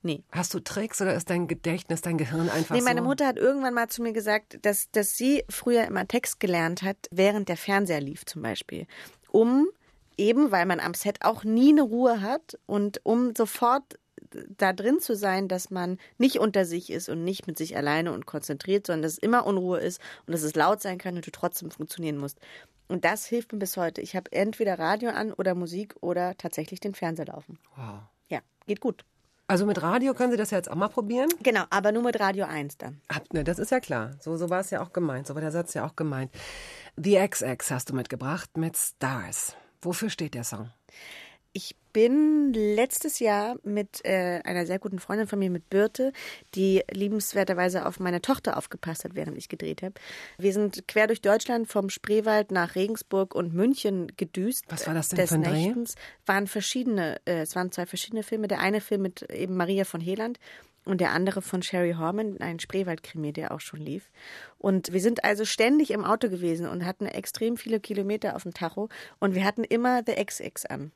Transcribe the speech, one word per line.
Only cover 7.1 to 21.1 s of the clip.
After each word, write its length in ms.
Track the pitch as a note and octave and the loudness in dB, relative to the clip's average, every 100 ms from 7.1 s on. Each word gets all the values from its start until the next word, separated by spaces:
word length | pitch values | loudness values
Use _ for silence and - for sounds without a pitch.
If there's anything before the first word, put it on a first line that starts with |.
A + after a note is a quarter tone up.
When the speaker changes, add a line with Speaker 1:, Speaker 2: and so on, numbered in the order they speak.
Speaker 1:
während 380 | F3 G3 G#3 G3 | 4 4 4 -2
der 80 | E3+ | -4
Fernseher 420 | - G3 G3 D#3 | 2 2 4 0
lief 260 | C#3 D3+ - | -2 -8 -12
zum 160 | D#3+ | -6
Beispiel, 460 | A#2 G#2 - - E3+ - - - _ | -6 -6 -8 -12 -12 -14 -20 -20 _
um 360 | - A3+ C4 D#4+ - _ _ _ - | 4 6 6 4 0 _ _ _ 0
eben, 360 | G3+ A#3 D4 | 2 6 6
weil 140 | G3 F3 | 4 2
man 140 | F3 | 2
am 140 | - | -2
Set 320 | F3 G3+ G3+ - | -2 -4 0 0
auch 180 | A3 | 0
nie 280 | G#3+ A3+ C4+ | 0 6 8
eine 100 | D4+ | 8
Ruhe 400 | C4 A#3 B3+ A#3 | 6 4 4 4
hat 360 | G3 C#4+ _ - - | 0 -4 _ -18 -4
und 360 | G3+ G3+ G3+ | 0 0 -2
um 320 | - A#3 B3 A3+ | 2 2 2 2
sofort 640 | A3 - A#3+ C4+ - - _ - - G#1+ - G3 | 0 2 2 2 0 -20 _ -20 -16 -16 -16 0
da 140 | G3 | 2
drin 280 | F#3 G#3 D#4 | 2 2 2
zu 120 | - G#3+ | 2 0
sein, 340 | G3+ F#3+ F#3+ | 2 0 0
dass 220 | F#3 - | -2 -4
man 260 | F#3 F3+ F#3 - _ | -4 -4 -4 -8 _
nicht 200 | C4 C4 | 4 4
unter 240 | A3 G3 | 2 4
sich 260 | F3+ E3+ - | 2 0 -4
ist 200 | - - | -6 -4
und 160 | D#3+ F3 | -4 -2
nicht 220 | F#3+ - | -4 -6
mit 100 | D#3 | -6
sich 180 | D#3+ - | -4 -2
alleine 380 | D3 D3+ E3+ | 0 0 0
und 120 | G#2+ - | -4 -6
konzentriert, 600 | D#3 - C#3+ - G3+ G3+ | -8 -6 -8 0 0 0
sondern 140 | D#3+ | -2
dass 120 | D#3 | -2
es 40 | D#3 | -2
immer 280 | - A#3+ - | 2 2 2
Unruhe 340 | G3 F3+ F3+ | 0 0 -2
ist 200 | F3 F3 - - - | -2 -6 -14 -18 -6
und 60 | |
dass 100 | E3 | -4
es 120 | D3+ D#3 | -2 4
laut 260 | D#3 G3+ | 4 4
sein 180 | G3+ F3+ | -2 -6
kann 160 | F#3 | -6